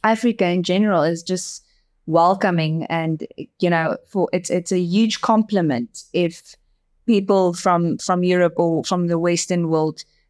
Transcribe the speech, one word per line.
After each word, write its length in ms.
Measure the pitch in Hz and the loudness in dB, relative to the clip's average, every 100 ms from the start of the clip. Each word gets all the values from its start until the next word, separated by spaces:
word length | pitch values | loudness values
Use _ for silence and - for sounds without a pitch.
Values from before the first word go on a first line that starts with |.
Africa 420 | 214 220 240 226 180 | 0 2 0 0 0
in 160 | 175 | 0
general 400 | 175 185 214 180 | 0 2 2 2
is 200 | 151 165 | 2 -2
just 420 | 165 185 - - _ _ _ _ - | -4 -6 -6 -14 _ _ _ _ 0
welcoming. 760 | 160 170 190 196 170 156 160 - | 4 4 2 0 0 0 -2 -4
And, 400 | 165 160 160 - - 151 _ | -4 -2 -4 -8 -14 -18 _
you 100 | 175 | 0
know, 260 | 170 160 - - | 2 0 -4 -6
for, 200 | 196 175 | -2 0
it's, 180 | 180 180 | -2 -2
it's 220 | 180 175 | -4 -2
a 60 | 185 | -2
huge 420 | 175 180 226 - | 0 2 2 0
compliment 840 | - 220 214 202 160 123 120 - - | 0 2 2 0 0 -2 -6 -12 -6
if 440 | - 170 170 - - _ _ _ _ - | -2 -2 -4 -18 -20 _ _ _ _ 0
people 460 | 214 190 196 185 | 0 4 2 2
from, 440 | 175 196 175 170 - | 0 0 2 0 -2
from 260 | - 180 | -2 0
Europe 300 | 180 180 175 165 | 2 2 2 2
or 280 | 170 165 | 0 0
from 220 | - 180 170 | -2 -2 0
the 120 | 170 | 0
Western 500 | 175 175 - 175 165 | 0 -2 -2 -2 0
world 360 | 160 156 156 - _ _ | 0 -2 -4 -18 _ _